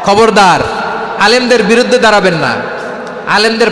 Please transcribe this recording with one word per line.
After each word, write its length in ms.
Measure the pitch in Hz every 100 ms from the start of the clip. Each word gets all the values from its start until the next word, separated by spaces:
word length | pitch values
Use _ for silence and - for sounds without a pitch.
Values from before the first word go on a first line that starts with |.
খবরদার, 560 | 190 202 226 208 190 151 - - - - - -
আলেমদের 420 | 202 247 247 240
বিরুদ্ধে 360 | 185 233 226 247
দাঁড়াবেন 360 | 220 208 185
না। 200 | 165 135 107 - - - - - - -
আলেমদের 400 | 196 220 220 226